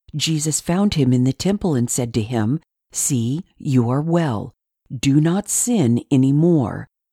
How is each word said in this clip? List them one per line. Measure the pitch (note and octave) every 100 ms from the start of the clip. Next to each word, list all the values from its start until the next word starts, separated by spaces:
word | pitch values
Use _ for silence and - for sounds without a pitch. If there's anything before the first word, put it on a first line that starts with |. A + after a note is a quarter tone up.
| _ D3+
Jesus | D3 D#3 D#3 D3
found | - F3 G3+
him | D#3+ B2+
in | B2 B2+
the |
temple | - F3+ G3+ G3 C3+
and | A#2+
said | - A#2+
to | A#2
him, | G#2+ B2 G#2+ D3 _ _ _
"See, | - - C3 A#2 D3 - -
you | - B2+ A#2
are | C3
well. | D#3+ E3+ D#3+ G#2+ - - _ _ - C3
Do | C#3 C#3
not | D#3 F#3 -
sin | - - A#3+ B2+ A#2+ -
any | C#3 C3
more, | C#3+ E3+ E3 G#2+ F#2 - _ _